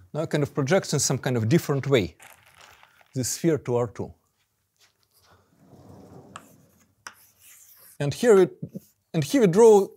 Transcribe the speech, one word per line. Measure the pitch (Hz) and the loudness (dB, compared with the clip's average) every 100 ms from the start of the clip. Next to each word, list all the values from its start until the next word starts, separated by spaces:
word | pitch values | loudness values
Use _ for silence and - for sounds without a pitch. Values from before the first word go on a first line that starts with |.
| _ | _
Now | 147 160 | -10 -6
kind | 160 | -4
of | 143 | -4
projects | - 135 190 - | -4 -2 -2 -2
in | 151 | -4
some | - 131 | -2 -4
kind | 139 123 | -4 -4
of | 110 | 0
different | 131 - 139 135 | 0 0 -6 0
way. | 135 87 - - - _ _ - _ _ _ _ | 0 -2 -8 -20 -20 _ _ -20 _ _ _ _
This | 135 120 | -8 -8
sphere | - 170 147 | -4 -2 -4
to | - 120 | -2 -4
R | 120 | -4
two. | - 92 - _ _ _ _ _ _ _ _ _ _ _ _ _ _ _ - - - - - - - _ _ _ _ _ _ - - _ _ _ - _ _ - - | -8 -14 -16 _ _ _ _ _ _ _ _ _ _ _ _ _ _ _ -20 -20 -20 -20 -20 -20 -20 _ _ _ _ _ _ -20 -20 _ _ _ -20 _ _ -20 -10
And | 147 | -8
here | - 240 196 | -2 4 4
we, | 180 - - - - _ _ | 4 -2 -18 -18 -20 _ _
and | 165 | -6
here | 139 277 | -2 0
we | 208 | 2
draw | 160 233 208 196 | 6 6 6 4